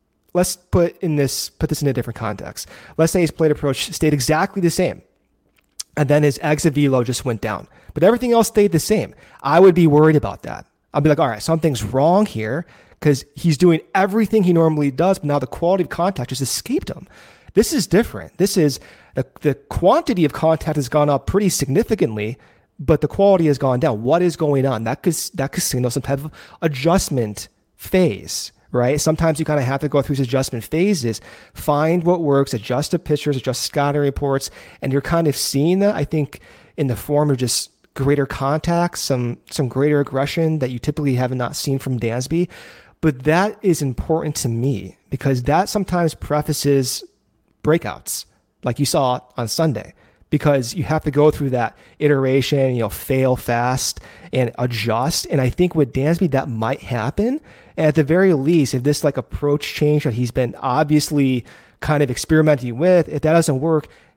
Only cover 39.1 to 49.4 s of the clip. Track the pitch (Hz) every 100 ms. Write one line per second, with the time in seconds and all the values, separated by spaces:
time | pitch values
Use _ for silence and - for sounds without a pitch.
39.1 | 127 120 120 - - 127 127 147 147 139
40.1 | 135 139 - 160 156 127 120 - 147 143
41.1 | 127 127 127 123 - - 135 - 123 113
42.1 | 120 131 165 175 - - - - - 160
43.1 | 127 131 165 202 - 202 160 139 120 -
44.1 | 160 151 139 123 117 131 107 92 - -
45.1 | 135 139 127 123 156 202 208 190 175 165
46.1 | - - 147 147 147 143 139 127 - -
47.1 | _ _ _ _ _ - 165 104 - -
48.1 | - - _ _ _ 127 120 143 160 131
49.1 | 127 _ -